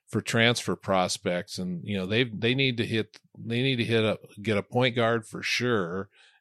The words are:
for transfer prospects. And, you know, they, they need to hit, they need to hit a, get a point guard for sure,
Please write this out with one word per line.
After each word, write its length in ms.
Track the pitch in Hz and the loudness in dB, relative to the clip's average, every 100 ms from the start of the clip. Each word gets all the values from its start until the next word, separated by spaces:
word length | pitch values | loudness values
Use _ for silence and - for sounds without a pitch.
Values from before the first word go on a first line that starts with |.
| _ | _
for 140 | 113 | -4
transfer 560 | - 120 117 120 - 90 | 0 4 4 4 -2 -4
prospects. 840 | - 95 90 - 98 87 87 - | 0 2 2 0 -2 -2 -4 -6
And, 220 | 90 90 | -6 -6
you 140 | 98 101 | -4 -4
know, 80 | |
they, 200 | 92 110 | 0 0
they 300 | 127 101 113 | 0 0 0
need 220 | 127 135 117 | 2 0 0
to 80 | |
hit, 340 | - 113 104 - - - | 0 -2 -2 -10 -20 -14
they 240 | 107 117 | -4 -2
need 140 | 135 127 | 0 0
to 80 | |
hit 200 | 107 113 | 2 2
a, 140 | 110 95 - - | 2 0 -6 -8
get 160 | 104 104 | -2 0
a 40 | |
point 320 | 95 123 127 | 0 0 2
guard 320 | 120 113 117 107 | 2 2 2 -2
for 160 | 87 | -8
sure, 680 | - - 123 113 87 92 98 _ - _ | -4 -2 2 2 0 -4 -8 _ -20 _